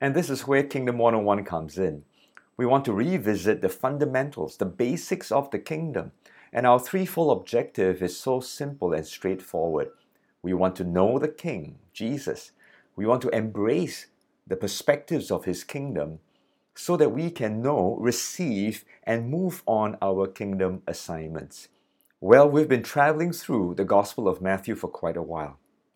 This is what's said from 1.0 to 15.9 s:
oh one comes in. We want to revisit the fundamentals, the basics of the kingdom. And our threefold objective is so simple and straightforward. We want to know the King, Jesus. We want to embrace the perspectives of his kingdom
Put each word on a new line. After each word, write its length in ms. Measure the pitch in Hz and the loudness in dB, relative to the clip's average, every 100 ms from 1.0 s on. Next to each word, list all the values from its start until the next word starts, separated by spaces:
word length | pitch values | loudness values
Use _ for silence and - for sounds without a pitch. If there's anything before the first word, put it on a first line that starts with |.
| 117 | 4
oh 60 | 113 | 4
one 260 | 104 101 98 | 2 0 0
comes 320 | 82 80 - | -6 -6 -2
in. 260 | 92 73 - _ _ - _ - | -2 -2 -14 _ _ -20 _ -2
We 80 | 120 | 4
want 200 | 135 - | 4 4
to 80 | |
revisit 680 | 101 135 185 104 101 92 107 | 0 0 0 0 0 2 2
the 80 | 95 | 0
fundamentals, 880 | - 127 143 143 131 143 127 78 - | -2 -4 0 0 0 -2 -4 -8 -4
the 80 | 95 | -6
basics 680 | 87 120 170 - - - | -2 -2 -2 -4 -6 0
of 200 | 123 139 | -2 0
the 80 | 104 | -6
kingdom. 520 | - 156 160 110 82 - _ - - | -6 -6 -4 -6 -8 -14 _ -20 -8
And 120 | - 127 | 0 4
our 140 | 123 | 4
threefold 580 | 127 190 185 - 160 127 | 4 -2 -2 0 2 2
objective 640 | - 101 - - 95 92 | 2 -2 -2 0 2 2
is 160 | 92 - | -2 -4
so 220 | - 127 | -2 -2
simple 540 | 127 - 143 139 90 | -2 -8 -8 -4 -2
and 120 | 78 76 | -2 -4
straightforward. 840 | - 95 95 - 87 82 78 71 - _ _ _ _ | -6 -4 -4 -6 -4 0 0 -4 -8 _ _ _ _
We 120 | 87 | -4
want 240 | 90 92 92 | 2 2 0
to 80 | 90 | -2
know 340 | 87 95 131 | 4 4 4
the 80 | 156 | -2
King, 520 | - 170 117 73 69 _ | -4 -6 -6 -10 -16 _
Jesus. 640 | - 113 139 - - - _ _ - _ - | -8 -6 -4 -6 -8 -10 _ _ -20 _ -6
We 100 | 104 | 0
want 160 | 127 | 2
to 120 | 123 110 | 2 -2
embrace 680 | 110 104 104 151 165 - - _ _ _ - | -2 -2 0 2 -2 -6 -16 _ _ _ -8
the 80 | 92 | -6
perspectives 760 | 101 - - 147 - 160 - | -4 -4 0 0 0 -4 -2
of 120 | 90 | -4
his 220 | - 87 - | -2 -6 -6
kingdom 540 | 143 139 | -8 -6